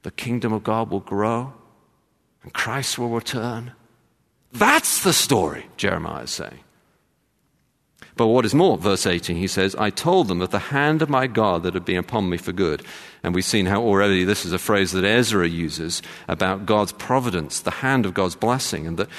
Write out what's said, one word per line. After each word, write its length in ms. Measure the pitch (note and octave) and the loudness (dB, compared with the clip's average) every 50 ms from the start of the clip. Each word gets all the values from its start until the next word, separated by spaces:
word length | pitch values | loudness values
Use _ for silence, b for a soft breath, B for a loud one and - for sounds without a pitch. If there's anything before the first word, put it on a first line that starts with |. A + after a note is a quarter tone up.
| _ | _
the 80 | G2+ | -10
kingdom 420 | - - - B2 A#2+ B2 G#2+ A#2 A2 | -10 -8 -6 -4 -4 -2 0 0 -2
of 100 | G#2+ - | -2 0
God 280 | - A2 A2+ A2+ G#2+ | 0 0 0 0 -2
will 80 | F2 G2 | -4 -6
grow 540 | F#2+ - - G2+ G#2 A2 A#2 A#2 B2+ C3+ C3+ - _ _ _ _ _ _ _ _ _ _ _ _ _ _ _ _ | -6 -4 -2 0 0 0 0 -2 -4 -8 -14 -18 _ _ _ _ _ _ _ _ _ _ _ _ _ _ _ _
and 100 | _ - | _ -10
Christ 460 | _ - - G#2+ A2+ C#3 C3 - - | _ -4 -4 -2 -4 -4 -4 -4 -4
will 120 | - B2 A#2+ | -4 -4 -2
return. 600 | A#2 A2+ - - - B2 A2 A#2+ A#2 A2+ A#2+ B2 - _ _ _ _ _ _ _ _ _ _ _ _ _ _ _ | -2 -4 -4 -4 -6 -4 -4 -4 -6 -8 -10 -12 -16 _ _ _ _ _ _ _ _ _ _ _ _ _ _ _
That's 520 | - A#3 G#3 - D4 D#4+ - - - - - | 0 2 4 6 6 4 4 2 -2 2 2
the 100 | F#3+ D#3 | 2 4
story, 540 | - - - C#3+ G#2 F2 D2+ D2 - - - - | 4 4 4 4 2 2 0 -4 -6 -12 -16 -10
Jeremiah 460 | - - G2 F#2 E2+ D#2 D#2+ D2+ C#2+ A#1 | -4 -2 -2 -2 -2 -4 -6 -8 -10 -10
is 80 | - | -10
saying. 280 | - - - - - C2 _ _ _ _ _ _ _ _ _ _ _ _ _ _ _ _ _ _ _ _ _ _ _ _ _ _ _ _ B B B | -10 -10 -10 -12 -14 -20 _ _ _ _ _ _ _ _ _ _ _ _ _ _ _ _ _ _ _ _ _ _ _ _ _ _ _ _ B B B
But 120 | - A#2 | 2 4
what 160 | A2 A2+ B2+ A#2 | 4 6 4 4
is 100 | G#2+ F2+ | 4 4
more, 240 | D3 F3 F#3+ B2 | 6 6 6 4
verse 300 | D#2+ E2+ G2+ G2 F#2 - | 2 2 0 0 2 2
eighteen, 300 | G2 F2+ E2+ - - F2 | 0 0 0 -2 -4 -4
he 100 | E2+ F#2 | -2 -2
says, 280 | F#2 - G2 F#2+ G2 F#2+ | -2 0 0 0 0 0
"I 160 | - G#2+ G#2 | 0 -2 -2
told 360 | - - - E3 F#3 F#3+ D#3 | -2 -2 0 2 2 2 2
them 140 | - F#2 F2 | 2 0 -2
of 100 | F2+ F2+ | -2 0
the 80 | - G2+ | -2 -4
hand 420 | - - C#3 C#3 C#3+ D3+ D#3 D#3 | -4 -2 -2 0 2 2 2 2
of 80 | D#3+ D3 | 0 2
my 160 | C#3+ C3 C3 | 2 0 0
God 380 | C3 A2 A2+ A2 G#2 F2+ E2 E2+ | 0 0 2 2 2 2 0 0
that 100 | F2+ F2 | -2 -4
had 120 | F#2 F2 | -2 -4
been 120 | - F#2 | -2 -2
upon 320 | F2+ F2 - - A2+ G2+ F2+ | -2 -2 -2 -2 -2 0 0
me 80 | F2+ | -2
for 140 | E2+ - - | -4 -4 -6
good." 320 | F2+ F2+ G2 E2 D2+ D2 - B B B B B B B B | -2 0 0 0 0 -2 -6 B B B B B B B B
And 100 | F2 F2 | -2 0
we've 120 | F#2 F#2 | 0 0
seen 220 | - - G#2+ F#2+ | 2 2 2 2
how 140 | F#2 G2+ G2+ | 2 2 2
already 420 | A#2+ A2+ G2+ G2 G2+ G#2 G2 F#2 F2+ | 4 4 4 4 4 4 4 4 4
this 220 | F#2 G#2 - - | 2 0 0 -2
is 60 | F2+ | -4
a 80 | F2 F2+ | -4 -4
phrase 320 | - - G#2+ G2+ G2 E2+ | 0 0 2 2 2 2
that 140 | F2+ F#2 F#2 | 0 0 2
Ezra 420 | G2 A2 A#2+ B2 G#2+ A2 G2 F2 | 4 4 4 4 2 2 2 2
uses 540 | E2+ E2+ E2 E2+ D#2 D2+ - D#2+ E2 E2+ - B B B B B | 2 0 -2 -4 -4 -4 -6 -6 -6 -6 -8 B B B B B
about 380 | B F2 D#2 F#2+ F#2 F#2+ G2 G#2 | B -2 -2 0 -2 -2 -4 0
God's 260 | F2+ G#2+ G#2+ G#2 F#2+ | 0 2 2 2 0
providence, 680 | - - - - B2+ C3+ B2 A#2+ F#2 F2 D#2 C#2+ - - | -4 -12 -4 0 0 0 0 0 -4 -4 -4 -4 -8 -6
the 100 | - - | -6 -6
hand 340 | - - - C3 C3+ C3 G#2+ | -6 -4 -2 0 0 2 0
of 80 | F#2+ F2 | 0 0
God's 220 | G2+ F#2+ F2+ E2 | -2 -2 -2 -2
blessing, 500 | - - A2+ B2 C3 - - - D#2+ D#2 | -2 0 0 0 0 -2 -4 -6 -6 -6
and 120 | E2 E2 | -6 -4
that, 120 | E2 G2+ - B | -4 -6 -6 B